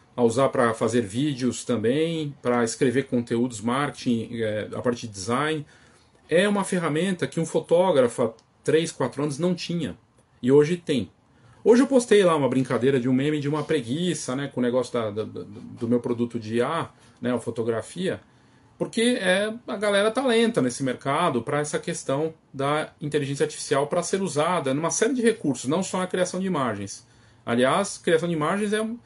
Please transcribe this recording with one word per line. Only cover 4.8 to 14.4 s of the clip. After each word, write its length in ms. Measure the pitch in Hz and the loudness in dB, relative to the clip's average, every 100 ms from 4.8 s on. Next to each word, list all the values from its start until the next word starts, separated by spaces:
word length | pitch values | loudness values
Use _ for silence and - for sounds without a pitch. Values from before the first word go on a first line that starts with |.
parte 260 | 123 120 117 | -2 -4 -6
de 60 | |
design. 540 | 95 92 123 151 156 147 - - _ _ _ - | -10 -2 0 0 -2 -8 -18 -20 _ _ _ 0
É 200 | 165 208 | 2 4
uma 160 | 202 | 2
ferramenta 600 | 185 185 165 151 190 180 139 | 0 0 0 0 0 -2 -4
que 120 | - | -4
um 60 | |
fotógrafo 800 | 156 170 - 170 185 143 120 - | -2 -2 2 4 4 4 4 2
há 100 | 120 - _ _ | -2 -4 _ _
três, 260 | - 151 170 | 0 2 2
quatro 320 | - 127 - | -2 -4 -2
anos 160 | 147 139 | -4 -2
não 160 | 175 | -2
tinha. 440 | 170 - 170 120 87 _ _ _ _ | -2 -4 -4 -4 -8 _ _ _ _
E 80 | 123 | 4
hoje 280 | 143 147 175 | 6 6 2
tem. 320 | - 135 90 _ _ _ - - | -2 -2 -4 _ _ _ -20 0
Hoje 200 | - 240 | 6 6
eu 40 | 269 | 6
postei 360 | 269 240 208 | 4 6 6
lá 120 | 180 156 | 6 4
uma 120 | 131 | 2
brincadeira 500 | 127 131 120 123 135 | 2 0 2 2 2
de 80 | 120 | 2
um 40 | |
meme 280 | 127 147 151 | 2 2 0
de 80 | 143 | -2
uma 140 | 151 | -2
preguiça, 760 | - 160 117 147 180 151 - | 0 -2 -2 -2 -2 -2 -4
né, 100 | 131 | -6